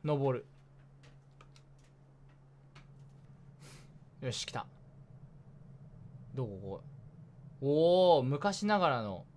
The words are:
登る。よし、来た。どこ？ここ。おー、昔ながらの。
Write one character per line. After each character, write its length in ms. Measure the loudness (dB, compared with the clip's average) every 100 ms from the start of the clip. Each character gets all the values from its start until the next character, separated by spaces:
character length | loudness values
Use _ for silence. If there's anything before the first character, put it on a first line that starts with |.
登 340 | 0 0 0 -2
る。 80 | -6 -20 -20 -20 -20 -20 -20 -20 -20 -20 -20 -20 -20 -20 -20 -20 -20 -20 -20 -20 -20 -20 -20 -20 -20 -20 -20 -20 -20 -20 -20 -20 -20 -20 -20 -20 -20 -8
よ 100 | -6
し、 140 | -6 -6
来 60 |
た。 160 | -8 -10 -16 -20 -20 -20 -20 -20 -20 -20 -20 -20 -20 -20 -20 -18 -18 -12 -8
ど 100 | -6
こ？ 40 | -8
こ 200 | -10 -12
こ。 0 | -14 -18 -20 -20 -20 -20 -20 -4 0
お 540 | 4 6 6 8 6
ー、 40 |
昔 420 | 4 0 -2 -2 0
な 100 | 4
が 120 | 4
ら 120 | 2
の。 240 | -4 -8 -12